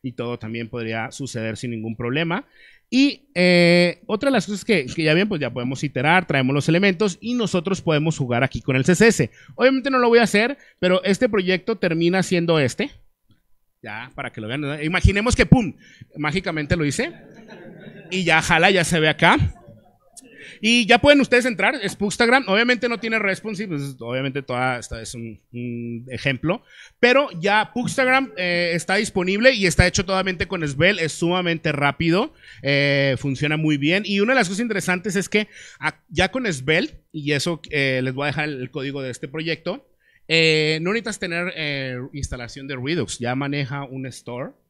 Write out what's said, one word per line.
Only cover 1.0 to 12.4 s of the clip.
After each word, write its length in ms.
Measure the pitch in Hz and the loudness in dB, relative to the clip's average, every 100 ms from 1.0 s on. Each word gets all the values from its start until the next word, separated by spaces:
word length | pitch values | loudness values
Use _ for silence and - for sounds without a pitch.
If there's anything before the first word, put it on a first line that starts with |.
| 113 | -6
suceder 440 | - 131 120 110 107 | -10 -8 -6 -6 -6
sin 120 | 123 | -8
ningún 240 | 113 113 | -6 -8
problema. 520 | 110 120 139 165 185 - _ - _ _ | -6 -4 -2 -2 -4 -8 _ -20 _ _
Y, 400 | 247 285 - _ | 2 2 0 _
eh, 640 | 180 180 175 175 175 175 - - | 0 4 6 6 6 4 -2 -6
otra 220 | 208 277 | -2 0
de 40 | |
las 140 | 247 185 | 0 -2
cosas 180 | 208 | -6
que, 220 | - 190 127 | 0 0 0
que 160 | 156 | -2
ya 100 | 156 | 2
bien, 160 | 160 208 | 2 2
pues 100 | 180 | -2
ya 140 | 127 | -4
podemos 300 | 123 123 131 | -4 -6 -4
iterar, 420 | 147 127 143 180 | -4 0 4 2
traemos 280 | 180 143 131 | 2 0 2
los 140 | 143 151 | 0 2
elementos 520 | 170 202 170 214 170 | 4 2 2 -2 -2
y 140 | 226 | -6
nosotros 460 | 247 208 180 170 190 | -2 0 -2 -2 -4
podemos 360 | 170 151 160 156 | 0 2 0 -2
jugar 260 | 127 120 | -2 0
aquí 160 | 135 117 | 0 -2
con 160 | - | -2
el 100 | 131 | 0
C 80 | 135 | 2
S 140 | 175 226 | 6 4
S. 240 | - 123 _ - | 4 -2 _ -18
Obviamente 360 | - 247 269 269 | 2 2 2 0
no 80 | 262 | 2
lo 100 | 240 | 6
voy 100 | 233 | 6
a 40 | |
hacer, 340 | 226 208 240 285 - _ | 4 2 0 -4 -16 _
pero 240 | 180 185 | 2 2
este 260 | 196 190 247 | 2 0 2
proyecto 480 | 208 180 180 - 220 | 2 0 -2 -2 -2
termina 460 | 185 165 170 190 | 0 2 2 2
siendo 360 | 175 180 | 0 0